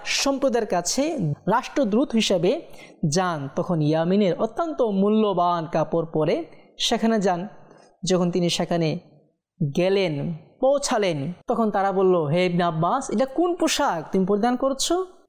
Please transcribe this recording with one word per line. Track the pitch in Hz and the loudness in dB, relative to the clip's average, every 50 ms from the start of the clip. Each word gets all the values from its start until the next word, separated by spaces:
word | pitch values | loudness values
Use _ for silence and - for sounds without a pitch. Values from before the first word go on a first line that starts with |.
| - | -8
সম্প্রদায়ের | - - - - 277 277 262 277 269 220 233 220 208 | -6 -4 -2 0 0 0 0 0 0 0 0 0 -2
কাছে | 196 175 170 - - - 277 311 339 269 185 151 143 - - | -2 -2 -2 -2 -2 -2 -2 -2 -2 -2 -2 -4 -4 -4 -2
রাষ্ট্রদূত | 165 208 247 - - - 302 277 208 196 226 294 - | 0 0 0 -2 -2 -2 0 0 2 2 0 0 0
হিসেবে | 233 220 208 - 202 175 160 180 269 339 - - - - - - - - - 156 | 0 0 0 2 2 2 2 2 0 0 -4 -10 -18 -20 -20 -20 -8 -4 -4 -2
যান, | 143 180 185 180 170 147 139 139 - | 0 0 0 -2 -2 -4 -6 -8 -6
তখন | - 160 - 180 160 | -6 -4 -2 0 0
ইয়ামিনের | 151 147 160 160 165 175 190 208 214 180 165 - | 2 2 2 2 2 2 2 2 2 2 0 0
অত্যন্ত | - - - - 339 330 302 - | -2 -4 -4 -4 -4 -4 -2 0
মূল্যবান | 254 220 202 190 190 208 214 220 214 208 190 175 175 175 175 170 165 143 | 0 0 2 2 2 4 4 4 2 2 2 2 2 2 0 -2 -2 -2
কাপড় | - 165 151 - - 165 165 160 | -2 -2 0 0 0 -2 -2 -2
পরে | - 160 151 156 214 320 330 - - - - - _ - | -2 0 2 2 0 0 -2 -6 -14 -20 -20 -18 _ -6
সেখানে | - - 240 226 220 220 226 214 | -4 -2 0 0 2 2 2 2
যান। | 185 196 180 170 185 214 - - - - - - - - _ _ - - | 2 0 0 -2 -4 -8 -12 -18 -20 -20 -20 -20 -20 -20 _ _ -2 0
যখন | 185 175 180 175 | 0 2 2 0
তিনি | 170 185 175 170 | 0 0 0 0
সেখানে | - - 175 - 180 170 165 156 147 175 - - - - _ _ _ _ _ _ _ - 160 143 - | 0 -2 -2 -2 0 0 0 0 -2 -4 -8 -14 -20 -20 _ _ _ _ _ _ _ -4 -4 -2 0
গেলেন, | 185 175 190 196 202 190 175 151 139 143 165 170 151 - - - - | 0 2 2 2 2 0 0 -2 -4 -4 -6 -8 -8 -12 -18 -6 -2
পৌঁছালেন, | 254 262 285 277 277 - 262 220 208 185 165 143 135 165 180 - - | 0 2 2 2 0 0 0 0 0 0 0 -2 -4 -6 -8 -6 -4
তখন | - 240 202 226 214 | -2 0 0 0 0
তারা | 202 202 190 196 | 0 0 0 0
বলল, | 190 190 196 185 185 175 156 | 2 2 4 4 4 4 2
"হে | 143 156 180 185 | 2 2 2 2
ইবনে | 180 175 175 | 2 2 2
আব্বাস, | 175 170 160 160 165 175 226 277 254 - | 0 0 0 0 0 0 0 -2 -2 -2
এটা | - 208 262 | -2 -2 -2
কোন | 262 - - 339 359 339 | 0 0 0 0 0 0
পোশাক | 370 330 311 - - 294 247 185 165 143 - | 0 0 0 0 0 0 0 -2 -2 -4 -2
তুমি | - 190 190 | 0 0 2
পরিধান | 185 208 202 208 247 247 | 2 2 2 0 0 0
করছো? | 247 269 269 269 269 - - 330 359 370 370 - - _ | 0 0 -2 -2 -2 -2 -2 -2 -2 -2 -6 -10 -20 _